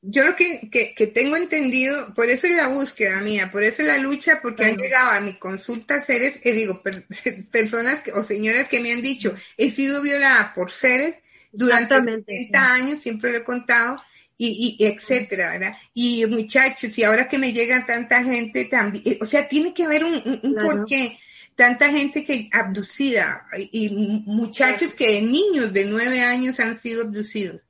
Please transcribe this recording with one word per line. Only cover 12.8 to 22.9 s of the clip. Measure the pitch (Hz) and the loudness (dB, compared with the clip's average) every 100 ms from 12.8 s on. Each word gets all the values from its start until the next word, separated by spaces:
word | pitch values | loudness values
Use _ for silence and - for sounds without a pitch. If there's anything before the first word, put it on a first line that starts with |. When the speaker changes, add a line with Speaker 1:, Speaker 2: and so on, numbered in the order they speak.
| 262 294 | 0 -4
Speaker 1:
siempre | 240 220 240 | -6 -4 -4
lo | 240 | -4
he | |
contado, | 233 247 240 240 233 269 - _ _ _ | -4 -8 0 2 2 -4 -12 _ _ _
y, | 233 208 233 - | -4 -2 -4 2
y, | |
y | 214 | 0
etcétera, | 208 - 254 202 190 170 | 0 -2 -2 -2 -4 -4
¿verdad? | 170 190 208 _ | -2 -6 -8 _
Y | 240 240 240 220 | -2 0 2 0
muchachos, | 226 220 277 262 262 240 226 | 0 0 2 2 0 -8 0
y | |
ahora | 214 220 254 | 4 4 2
que | 285 | 0
me | 262 | 0
llega | 226 233 254 | 0 2 0
tanta | 240 240 233 247 | 0 -4 2 2
gente | 247 240 226 247 247 | 2 -2 -2 -4 -2
también, | 254 208 208 | 0 0 -2
eh, | - 220 | -2 -2
o | 220 | 2
sea, | 294 294 | 2 2
tiene | 285 339 | 0 0
que | 359 | 0
haber | 320 302 | 0 2
un, | 330 | 2
un, | 311 226 254 | -2 -2 -4
un | 262 | -2
Speaker 2:
Claro. | 214 | 0
Speaker 1:
porqué. | 214 208 220 269 247 - _ - - - | 0 0 0 0 -2 -6 _ -20 -20 2
Tanta | 247 247 277 | 2 6 2
gente | 294 285 302 | 4 0 -2
que | 294 262 214 | -2 -4 0
abducida, | 214 196 190 196 | -2 0 -4 -6